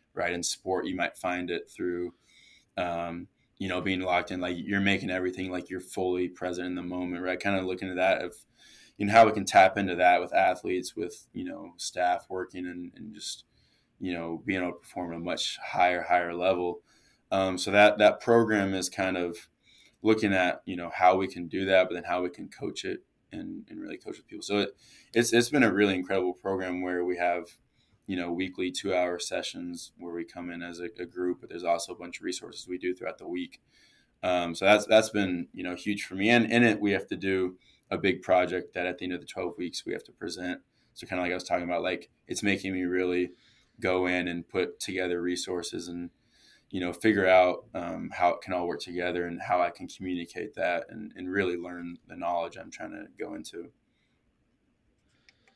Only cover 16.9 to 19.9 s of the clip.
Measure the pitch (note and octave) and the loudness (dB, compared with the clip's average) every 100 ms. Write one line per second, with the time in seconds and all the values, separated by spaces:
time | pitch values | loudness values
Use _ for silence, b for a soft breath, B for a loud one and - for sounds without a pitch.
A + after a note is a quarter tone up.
16.9 | b b b b F#2+ F#2+ F2+ G2 G2+ G#2 | b b b b 0 0 0 2 8 8
17.9 | G#2+ G#2 - - A#2 A2 G#2+ F#2+ F#2+ F2+ | 8 6 6 4 6 6 4 2 0 -4
18.9 | - F#2+ F#2 F2 - - _ b b b | -2 -2 0 -4 -6 -14 _ b b b